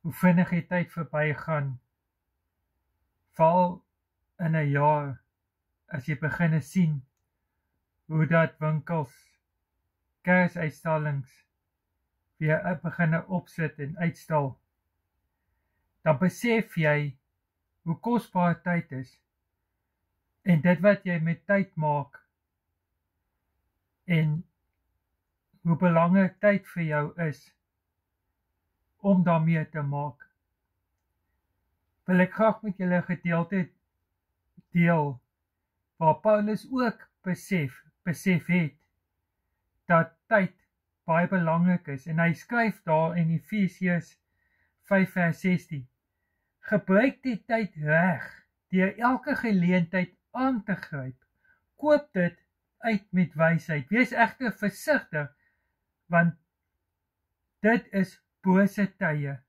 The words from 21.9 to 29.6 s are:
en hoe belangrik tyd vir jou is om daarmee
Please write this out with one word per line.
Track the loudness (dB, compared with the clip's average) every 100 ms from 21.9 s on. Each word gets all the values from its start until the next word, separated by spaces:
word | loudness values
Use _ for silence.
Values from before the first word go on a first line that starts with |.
| -2 -6 -16 _ _ _ _ _ _ _ _ _ _ _ _ _ _ _ _ _ _ -2
en | 0 0 -2 -6 _ _ _ _ _ _ _ _ _ _ _
hoe | -2 0
belangrik | 2 2 4 4 2 2
tyd | 0 0 -2
vir | -6
jou | -4 -2 -4 -4 -6
is | -6 _ _ _ _ _ _ _ _ _ _ _ _ _ _ _ _ 2
om | 4
daarmee | 4 2 2 0